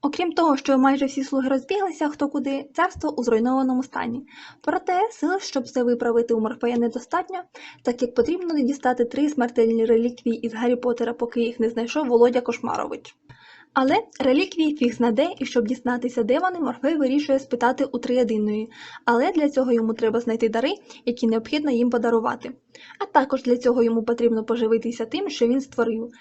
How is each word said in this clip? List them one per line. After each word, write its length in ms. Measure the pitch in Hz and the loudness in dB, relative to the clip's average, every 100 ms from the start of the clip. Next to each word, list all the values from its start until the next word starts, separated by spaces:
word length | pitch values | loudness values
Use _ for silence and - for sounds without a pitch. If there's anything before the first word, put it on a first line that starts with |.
Окрім 300 | 285 - 349 | -4 -2 -2
того, 260 | 320 339 269 | 2 2 2
що 200 | - 269 | 2 4
майже 280 | 269 277 269 | 4 2 0
всі 180 | 277 | -2
слуги 260 | 269 269 262 | -2 -2 0
розбіглися, 600 | 269 262 392 381 311 302 | -2 -2 -2 -2 -2 -6
хто 200 | 294 285 | -2 -4
куди, 400 | 294 262 277 277 | -2 -4 -6 -6
царство 360 | - 359 370 302 | -2 -2 -2 -6
у 140 | 294 | -2
зруйнованому 600 | 240 220 240 262 262 254 | 0 2 2 0 0 -2
стані. 440 | 254 - 233 240 294 - - - | -4 -6 -6 -8 -12 -20 -20 -8
Проте 480 | - 370 381 359 440 | -4 -4 0 0 0
сил, 280 | - 302 381 | -2 -2 -2
щоб 240 | - 269 | -4 -6
все 200 | 247 - | -4 -2
виправити, 500 | 240 240 240 233 233 | 0 0 2 0 2
у 60 | 233 | 0
Морфея 380 | 214 240 240 240 | 0 -2 -2 0
недостатньо, 640 | 233 240 - 339 359 381 359 - - - | 0 -2 -4 -4 -4 -8 -10 -18 -20 -6
так 180 | - 240 | -4 -2
як 120 | 240 | -2
потрібно 460 | 240 233 359 359 302 | 2 2 0 -2 0
дістати 460 | 247 277 254 247 240 | 0 0 0 0 0
три 240 | - 294 | 0 0
смертельні 560 | 294 233 233 226 226 226 | 0 -2 2 2 4 4
реліквії 520 | 226 240 240 - 226 | 4 2 -2 -4 -2
із 160 | 233 | -4
Гаррі 220 | 220 247 247 | -2 0 0
Поттера, 380 | 247 233 233 | 0 -2 -4
поки 280 | 233 233 240 | -4 -4 -2
їх 180 | 226 233 | -2 0
не 100 | 226 | -2
знайшов 380 | 226 233 302 285 | -2 -4 -2 2
Володя 340 | 240 240 247 | 6 6 6
Кошмарович. 760 | 240 233 - - - - - _ _ - - - - - | -2 -6 -4 -4 -4 -8 -14 _ _ -20 -20 -20 -4 0
Але 180 | 262 370 453 - | 2 2 -2 -2
реліквії 560 | 269 269 370 349 311 294 | 2 2 0 0 -2 2
фіг 200 | 240 233 | -2 2
знаде, 340 | 240 220 320 - | 0 2 0 -2
і 60 | 254 | -4
щоб 220 | 247 214 | -2 -2
дізнатися, 560 | 247 247 247 277 240 | -2 -2 -2 -2 -2
де 160 | 220 269 | 0 2
вони, 200 | 370 359 | 0 -2
Морфей 360 | 269 247 269 320 | -4 -2 -2 0
вирішує 440 | 269 277 294 269 | 2 0 2 -2
спитати 460 | 269 240 240 254 277 | -2 0 0 0 -2
у 140 | 240 | -4
Триєдиної. 720 | - 247 233 214 208 214 226 - - - - | -2 0 2 0 0 -2 -6 -12 -20 -6 0
Але 260 | 240 302 | 2 2
для 180 | 359 285 | 2 0
цього 220 | 285 254 | 2 2
йому 220 | 233 226 | 2 0
треба 260 | 226 226 240 | 0 0 0
знайти 300 | 240 226 226 | -2 0 0
дари, 240 | 226 262 403 - - - | 0 -2 -4 -10 -8 -6
які 220 | 240 233 | -2 0
необхідно 440 | 220 220 302 302 | 0 0 -2 0
їм 180 | 240 247 | 2 2
подарувати. 600 | 240 233 233 233 - - - _ - - - | 2 2 2 0 -4 -10 -18 _ -20 -20 -12
А 60 | 403 | 2
також 380 | 302 269 262 | 2 2 -2
для 140 | 254 240 | 0 2
цього 260 | 247 247 | 2 4
йому 200 | 233 226 | 2 2
потрібно 400 | 226 240 233 220 | -2 2 2 2
поживитися 640 | 220 233 226 226 226 233 226 | -2 0 2 2 0 -6 -6
тим, 240 | 320 403 | -4 -4
що 180 | - 233 | 0 2
він 140 | 262 | 2
створив. 500 | 269 - 226 226 233 - | -2 -2 -2 -2 -8 -14